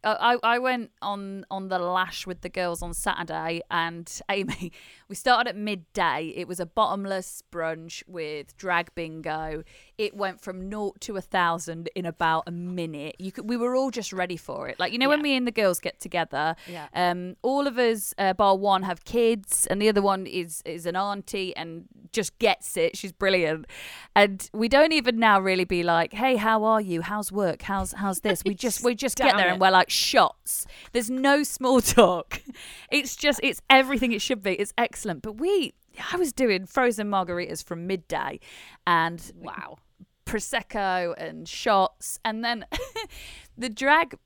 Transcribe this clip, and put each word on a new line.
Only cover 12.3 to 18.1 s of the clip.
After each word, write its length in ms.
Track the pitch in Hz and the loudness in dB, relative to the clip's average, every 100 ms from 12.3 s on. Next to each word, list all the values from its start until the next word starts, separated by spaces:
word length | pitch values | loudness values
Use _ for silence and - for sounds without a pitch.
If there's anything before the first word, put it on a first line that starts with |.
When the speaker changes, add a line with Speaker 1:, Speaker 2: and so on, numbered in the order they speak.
| 160 - | 2 -2
Speaker 1:
a 60 | |
minute. 640 | 170 175 180 165 151 151 - | -8 -8 -6 -6 -8 -12 -10
You 140 | 190 | -12
could, 160 | - 214 | -10 -4
we 80 | 240 | -2
were 180 | 240 | 0
all 160 | 254 269 | 2 0
just 220 | 233 202 | -2 -8
ready 240 | 185 180 175 | -4 -4 -4
for 320 | - 135 131 | -8 -10 -10
it. 100 | 135 | -4
Like, 140 | 180 | -2
you 60 | 226 | 2
know, 100 | 269 | 2
when 100 | 302 | 4
Speaker 2:
Yeah. 40 | |
Speaker 1:
me 120 | 294 269 | 2 0
and 100 | 247 | 0
the 40 | |
girls 280 | 220 202 175 | 2 2 2
get 180 | 175 - | -4 -10
together, 560 | 180 175 165 135 156 165 - | -6 -4 -2 -2 -2 -4 -10
Speaker 2:
Yeah. 160 | 175 147 | -14 -8
Speaker 1:
um, 400 | - 180 175 180 - | 0 0 0 -6 -4
all 240 | 240 277 285 | 0 2 0
of 100 | 240 | 2
us, 380 | 240 220 - | 2 2 -4